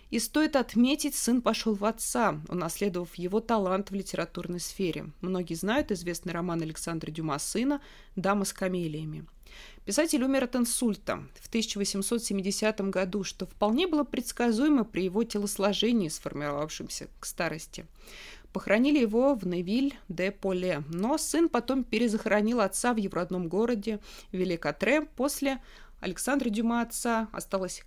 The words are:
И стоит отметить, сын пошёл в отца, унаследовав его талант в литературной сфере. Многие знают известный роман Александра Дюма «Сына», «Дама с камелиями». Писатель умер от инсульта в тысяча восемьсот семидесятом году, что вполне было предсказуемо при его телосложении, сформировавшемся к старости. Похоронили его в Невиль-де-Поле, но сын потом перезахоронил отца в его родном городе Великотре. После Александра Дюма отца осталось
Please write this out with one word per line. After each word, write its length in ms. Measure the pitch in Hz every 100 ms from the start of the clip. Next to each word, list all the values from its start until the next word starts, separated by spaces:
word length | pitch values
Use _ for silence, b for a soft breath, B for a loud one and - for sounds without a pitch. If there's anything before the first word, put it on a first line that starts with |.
| B
И 100 | 233
стоит 380 | - 302 311 269
отметить, 580 | 233 220 254 302 285
сын 280 | - - 247
пошёл 320 | 220 220 226
в 100 | 196
отца, 560 | 208 220 - 247 208 151 156
унаследовав 680 | 180 165 - 208 175 175 -
его 240 | 175 214
талант 500 | 226 226 185 190 196
в 40 |
литературной 680 | 196 185 - 170 175 170 175
сфере. 500 | - - 180 147 156 -
Многие 320 | 180 185 170
знают 400 | 165 196 269 294
известный 400 | 185 175 165 175
роман 300 | 170 180 165
Александра 480 | 160 156 - 165 -
Дюма 280 | 156 156 143
«Сына», 440 | - 214 262 285 B B B 196
«Дама 300 | 185 202 196
с 80 |
камелиями». 720 | - 190 185 165 156 156 156 - - B B B B
Писатель 380 | - 240 320 285
умер 220 | 262 269
от 120 | 254 254
инсульта 680 | 240 - 240 185 - 90 139
в 140 | - -
тысяча 300 | 226 220 202
восемьсот 440 | 196 196 196 240
семидесятом 680 | 233 202 190 - 214 214 196
году, 340 | 190 185 208
что 220 | 185 - 185
вполне 400 | - 208 247 370
было 180 | 302
предсказуемо 800 | 285 262 - - 240 220 302 277
при 200 | 208 -
его 200 | 185 196
телосложении, 840 | 226 208 202 - 202 185 220 233 156
сформировавшемся 1000 | - - 143 147 143 156 - 160 - - -
к 60 |
старости. 640 | - - 165 156 - - 170 B B B B B B
Похоронили 460 | 190 - 214 277 294
его 360 | 226 226 269
в 120 | 247 180
Невиль-де-Поле, 1400 | 175 175 233 277 - - 170 190 190 196 180 185 147 147
но 280 | 170 220 311
сын 320 | - 302 339
потом 360 | 240 233 269
перезахоронил 760 | 240 220 240 214 - 208 214 247
отца 320 | 196 - 247
в 60 | 226
его 160 | 196
родном 340 | 165 175 185 165
городе 520 | 185 233 214 220 208 B B B
Великотре. 680 | 185 185 170 147 - 196 302
После 600 | 302 - 277 - 277 269 B B B B
Александра 500 | 185 175 - 277 240
Дюма 320 | 208 233 233
отца 460 | 233 - 240 226 220
осталось 500 | - - 190 180 -